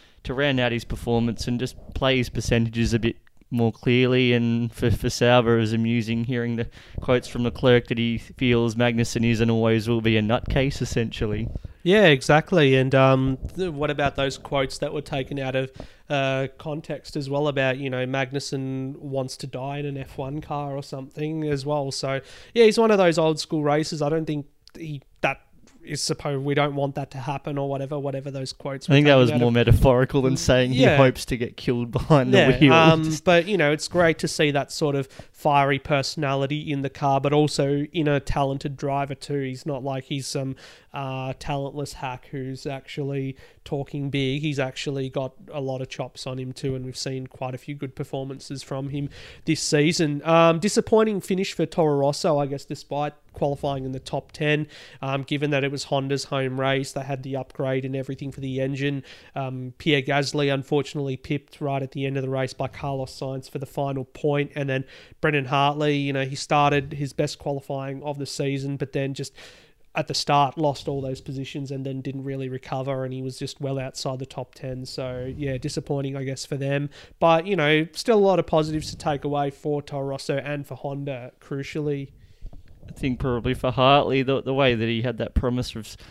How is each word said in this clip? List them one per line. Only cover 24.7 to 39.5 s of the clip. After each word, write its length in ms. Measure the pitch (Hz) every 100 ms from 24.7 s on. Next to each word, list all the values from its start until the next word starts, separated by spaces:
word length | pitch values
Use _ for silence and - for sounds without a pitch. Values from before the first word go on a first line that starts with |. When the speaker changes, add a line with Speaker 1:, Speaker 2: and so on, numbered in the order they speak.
| -
Speaker 2:
he, 240 | 160 139 - _
that 180 | 147 135 _ _ - _
is 180 | - 147
supposed, 440 | - 147 151 139
we 100 | 139
don't 220 | 143 147 143
want 180 | 139
that 160 | 143 135
to 80 | 135
happen 400 | 127 139 156 143
or 100 | 139
whatever, 300 | 139 135 147
whatever 320 | 139 135 139
those 220 | 135 131
quotes 360 | - 143 135 -
Speaker 1:
I 40 |
think 140 | 139 147
Speaker 2:
were 20 |
Speaker 1:
that 60 |
Speaker 2:
taken 60 | 135
Speaker 1:
was 100 | 120
Speaker 2:
out 80 | 123
Speaker 1:
more 80 | 120
Speaker 2:
of. 60 |
Speaker 1:
metaphorical 680 | 117 117 - 135 123 131 143
than 140 | 131 131
saying 340 | - 127 127
he 120 | 127
Speaker 2:
Yeah. 140 | 233 143
Speaker 1:
hopes 280 | 131 -
to 120 | - 123
get 200 | 120 -
killed 340 | - 120 120
behind 420 | 123 - 147 127
the 60 | 185
Speaker 2:
Yeah, 220 | 139 131
Speaker 1:
wheel. 120 | 143
Speaker 2:
um, 300 | 165 160 160
Speaker 1:
Just 220 | 156 156
Speaker 2:
but, 240 | 185 170 170
you 80 | 190
know, 160 | 147
it's 160 | 156 -
great 320 | 175 165 156
to 80 | 170
see 240 | - 151
that 180 | 143 131
sort 240 | - 151
of 140 | 139 135 - -
fiery 480 | _ 156 143 139 139
personality 920 | - 143 131 - 139 139 135 151 156
in 120 | 139
the 80 | 135
car, 300 | - 139 135
but 120 | 139
also 460 | 147 151 - 139 143 147
in 140 | 175 147
a 140 | 143
talented 560 | - 147 139 139 151 131
driver 400 | 143 139 139 135
too. 240 | - 143
He's 260 | 131